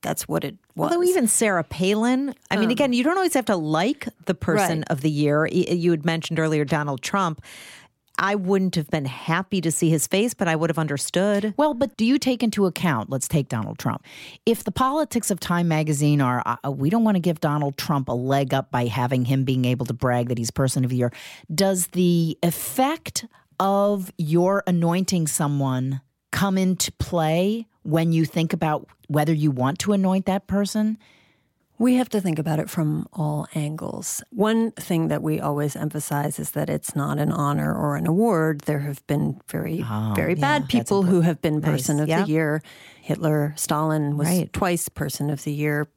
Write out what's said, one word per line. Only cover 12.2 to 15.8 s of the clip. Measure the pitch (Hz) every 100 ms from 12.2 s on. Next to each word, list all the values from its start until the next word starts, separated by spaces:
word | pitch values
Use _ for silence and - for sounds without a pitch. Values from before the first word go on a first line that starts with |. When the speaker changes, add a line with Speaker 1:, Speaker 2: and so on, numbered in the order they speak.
| 262 247
Speaker 3:
into | 233 208 190
account, | - 180 123 -
let's | 131 -
take | - 135
Donald | 117 104 107
Trump. | - 113 - - - -
If | - 226
the | -
politics | - 262 294 302 240 -
of | 190
Time | - 175 170
magazine | 156